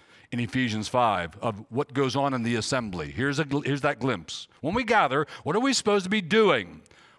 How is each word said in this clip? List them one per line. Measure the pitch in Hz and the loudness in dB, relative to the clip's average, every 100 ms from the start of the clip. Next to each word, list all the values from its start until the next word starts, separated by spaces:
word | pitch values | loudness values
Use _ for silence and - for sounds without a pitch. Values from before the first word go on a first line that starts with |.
| _ - - | _ -20 -8
in | 120 | -4
Ephesians | 117 127 127 110 107 | -2 0 0 -2 -2
five | 127 120 98 85 - | 2 2 2 -2 -6
of | 117 104 110 | -6 -6 -8
what | 117 143 | -6 -4
goes | 127 135 139 | -2 0 0
on | 139 | -2
in | 131 | -2
the | 117 117 | -2 -2
assembly. | 104 131 113 87 73 | 0 -2 -4 -6 -8
Here's | 71 135 139 | -4 -2 -2
a | |
gl-, | 151 139 131 | -2 -2 -2
here's | 143 | -2
that | 143 127 | -2 -2
glimpse. | 131 104 80 - - _ | -2 -4 -6 -14 -14 _
When | 139 | -4
we | 214 233 | -2 2
gather, | 220 156 131 151 - | 4 4 2 -2 -6
what | - 180 | -2 0
are | |
we | 269 | 2
supposed | 254 - 208 180 | 2 2 2 2
to | |
be | 214 | -2
doing? | 170 208 208 139 90 78 - - - | 2 6 6 4 0 -10 -20 -20 -20